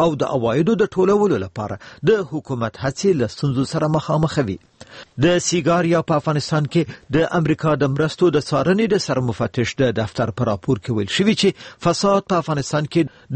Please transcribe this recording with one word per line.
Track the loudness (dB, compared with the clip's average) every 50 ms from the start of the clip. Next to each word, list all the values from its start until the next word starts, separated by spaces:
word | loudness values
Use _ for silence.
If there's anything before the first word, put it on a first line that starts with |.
| 0
او | 2 2 0 -2
د | -2 -2 0
عوایدو | 0 0 2 2 2 2 2 2
د | 0 -2 0
ټولولو | 0 2 2 4 2 2 2 0 0 -2
لپاره | -6 -8 -8 -8 -6 -8 -10 -12 -18 -14 -4 0 2
د | 2 2 0 -4
حکومت | -8 -10 -6 -6 -6 -4 -4 -4 -4 -4 -6
هڅې | -6 -4 0 0 2 2 2
له | 0 -2 -4
ستونزو | -2 -2 0 0 0 -2 -2 -2
سره | -2 -2 0 0
مخامخوي. | 0 0 0 0 0 0 0 0 -2 -2 -2 -4 -8 _ _ _ _ -20 -20 -20 -20 -20 _ -4 2 2
د | 4 4 4 2
سیګار | 0 -2 0 2 2 2 2 2 2
یا | 2 0 0 0
په | 0 0
افغانستان | 0 0 -2 -2 -2 0 -2 -2 -2 0
کې | 0 0 0 -2 -4 -18 _ -2 0
د | 0 0 2 0 0
امریکا | 2 2 0 0 2 0 2 2 2
د | 0 0
مرستو | 0 -2 -2 0 2 2 4
د | 4 2 0 0
څارنې | -2 0 2 2 2 2 2 2 2
د | 0 0
سرمفتش | -2 -2 -2 0 -2 -2 -2 -4 -4 0 -2 -2 -2 0 0
د | 0 0 2 0
دفتر | -4 -4 -2 -4 -4 -4 -2 -2
په | -2 -2
راپور | -2 -2 0 -2 -2 -2 -2
کې | -4 -2 -2
ویل | -2 -4 -2 0
شوي | 2 2 2
چې | 2 2 0 0 -2 -12 -20 -16 -4 -2
فساد | 0 0 2 2 2 2 2 0 0 -2
په | -2 0
افغانستان | -2 -4 -4 -4 -2 -2 -4 -4 0 0
کې | 0 0 0 -4 -16 -12 -2 0